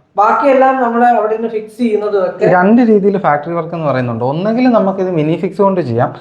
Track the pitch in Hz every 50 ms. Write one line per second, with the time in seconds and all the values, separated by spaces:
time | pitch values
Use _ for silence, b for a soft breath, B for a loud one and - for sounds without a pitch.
0 | _ _ - 190 202 220 - - - 285 254 262 262 262 262 262 247 233 233 233
1 | 240 240 240 220 208 214 220 220 233 226 220 214 214 - - - 247 226 208 208
2 | 208 208 196 202 185 175 - - 208 214 180 180 180 196 220 240 254 220 220 208
3 | 185 202 196 190 196 165 147 143 147 165 170 170 160 165 170 165 160 147 127 127
4 | 123 123 117 110 120 127 139 160 185 214 226 233 254 254 240 214 190 196 190 196
5 | 190 185 185 160 147 156 165 170 170 185 185 - 202 196 190 185 165 127 113 113
6 | 127 147 - -